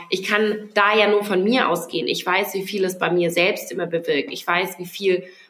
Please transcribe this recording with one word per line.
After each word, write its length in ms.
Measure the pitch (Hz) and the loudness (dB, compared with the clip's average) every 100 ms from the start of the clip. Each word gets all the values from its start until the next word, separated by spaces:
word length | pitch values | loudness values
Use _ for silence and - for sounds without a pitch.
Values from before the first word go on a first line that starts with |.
| - | -6
ich 140 | 185 | -4
kann 460 | 190 214 214 214 - | 0 2 2 -2 -2
da 220 | 208 202 220 | 2 4 4
ja 140 | 208 | 4
nur 160 | 208 208 | 2 2
von 180 | 185 | 2
mir 240 | 202 254 - | 4 2 2
ausgehen. 400 | 170 - - - | 0 -2 -4 -2
Ich 180 | - 185 | -2 0
weiß, 280 | 185 202 | 0 0
wie 100 | 196 | -4
viel 220 | 190 202 185 | -4 -2 -2
es 120 | 185 | 0
bei 140 | 170 | 0
mir 180 | 175 170 | 2 2
selbst 440 | 170 180 180 - | 2 2 0 -6
immer 140 | 180 170 | -6 -4
bewirkt. 440 | 165 165 143 139 | -4 0 -2 -2
Ich 160 | 123 - | -6 -2
weiß, 320 | 175 190 185 | -2 -2 -8
wie 60 | 180 | -12
viel 380 | - 196 180 - - | -2 0 0 -4 -20